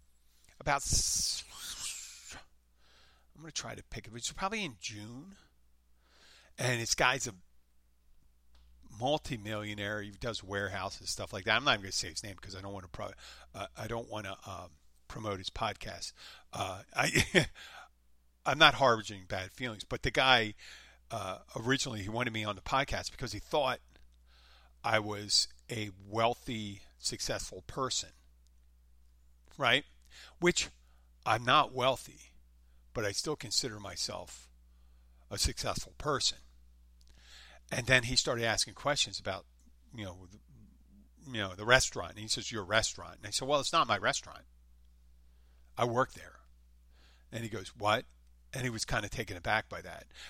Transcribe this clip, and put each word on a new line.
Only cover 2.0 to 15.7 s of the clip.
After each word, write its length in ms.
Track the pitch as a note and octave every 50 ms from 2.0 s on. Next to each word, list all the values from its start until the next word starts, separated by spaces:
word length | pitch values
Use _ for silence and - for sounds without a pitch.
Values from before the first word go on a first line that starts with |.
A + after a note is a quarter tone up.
| - - - - - - - - - - - - _ _ _ _ - - - - - - - _ - - -
I'm 60 | C#3+
gonna 100 | D#3 D#3+
try 220 | - - - A#2 A2+
to 80 | G2 - -
pick 160 | - A2+ -
it. 20 | A2
It 40 | G#2+
was 180 | A#2+ - -
probably 320 | - - F#3 G3 A3 A3 G3+
in 120 | D#3 A2+ F2+
June, 560 | - - A2+ G#2 G#2 A2 A#2 C3 D#3+ G3 F#3+ - - _ _ _ _ _ - _ _ _ - _ _ _ - - - - - - - - - -
and 220 | B2 B2 B2 A#2
this 140 | A#2 - -
guy's 320 | - D3 B2+ C3 C3+ -
a 80 | B2 G2+ F2+ - - - - - _ _ _ _ _ _ _ _ - - - - - - _ _ - - - - - - - - - - G#2+
multimillionaire. 1040 | A2+ C3+ D3+ D#3 - - C3 A2 G2 G#2+ A2 G#2 G#2+ G#2+ G#2 G#2 G2+ G2+ G#2+ G#2
He 120 | G2+ G#2
does 300 | G2+ - - A#2+ A2 F#2+
warehouses, 680 | G2 F#2 G2 G2+ G2+ F#2+ G2 G2 F#2+ G2 - - F#2+ -
stuff 240 | - - G2+ - -
like 100 | - F#2+
that. 120 | A2 G#2+
I'm 80 | A#2 C#3
not 80 | C#3+
even 100 | A#2+ G2+
gonna 100 | G2 F#2+
say 160 | - - - F2
his 160 | D#2+ - -
name 120 | G#2 F#2
'cause 200 | F2+ - - F#2+
I 60 | F#2
don't 100 | G2 G2+
wanna 160 | G2+ F#2+ F#2 F#2
pro-, 220 | - - G2+ F#2+ G2 - - - - - - - -
uh, 120 | F#2+ G2+ - -
I 100 | - A2
don't 220 | G#2+ A#2 A#2 A#2 -
wanna, 300 | G#2+ G#2+ G#2 F#2+ G2 - -
um, 240 | G2+ F#2 F2 F2+ F2+ - - - - - - _ -
promote 300 | - B2 A2 G#2+ G2+ F#2
his 120 | F#2+ -
podcast. 600 | - - A#2 G#2+